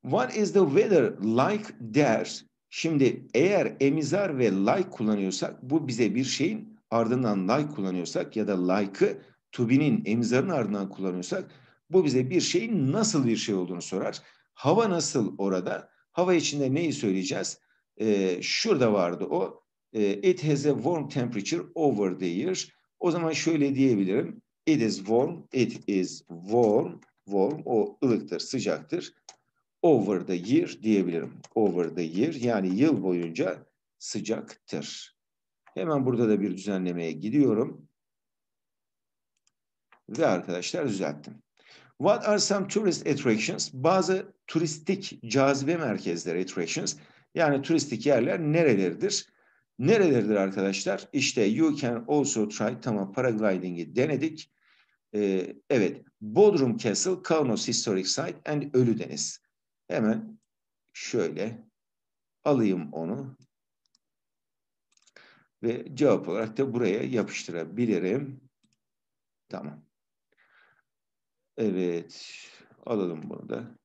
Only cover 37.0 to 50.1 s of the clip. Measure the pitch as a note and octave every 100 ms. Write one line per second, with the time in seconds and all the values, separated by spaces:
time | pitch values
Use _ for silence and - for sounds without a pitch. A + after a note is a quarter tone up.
37 | E2 - A2 C#3 C3 A2 - - - _
38 | _ _ _ _ _ _ _ _ _ _
39 | _ _ _ _ _ _ _ _ _ _
40 | - A2 D3+ F#2 F#2 F2 - F3+ C#3+ G2
41 | E2 D2 - - _ _ _ - - _
42 | D#3 A3 A3 G#3 - G3+ F#3 G3+ G#3 E3
43 | - D3 B2 G#2+ - G#2 - C3 C#3+ F#3+
44 | F3 F#3+ - _ - E3 D#3+ - - F#3+
45 | - - A#2 B2 C3+ C#3 C3+ E3+ C#3+ G2+
46 | G2 E2+ E2+ E2+ F#2 - E2 - - -
47 | - _ _ - D#3+ C#3 C#3+ E3 C3+ A2
48 | B2+ C3 A#2+ - D#3 D#3+ D#3+ G2+ F#2 E2
49 | F#3+ - - _ _ _ _ - C3 A3
50 | F#3